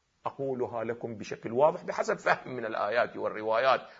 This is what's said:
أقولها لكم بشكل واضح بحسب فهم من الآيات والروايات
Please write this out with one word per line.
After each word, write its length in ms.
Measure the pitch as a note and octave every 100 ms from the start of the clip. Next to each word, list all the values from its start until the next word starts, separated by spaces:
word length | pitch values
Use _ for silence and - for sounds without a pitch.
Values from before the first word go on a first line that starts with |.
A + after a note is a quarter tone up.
| _ _ -
أقولها 580 | - C3+ B2 A2 A#2
لكم 300 | A2+ A#2 A#2
بشكل 380 | G#2 A2 - A2+
واضح 300 | A#2 D3+ F3
بحسب 360 | F#3 G#3 A3 F3
فهم 320 | F3+ D#3+ C3+
من 140 | B2+
الآيات 520 | A2 - G#2 A#2+ G#2+ G2+
والروايات 720 | G#2 G2 A2 A2 C3 A#2 -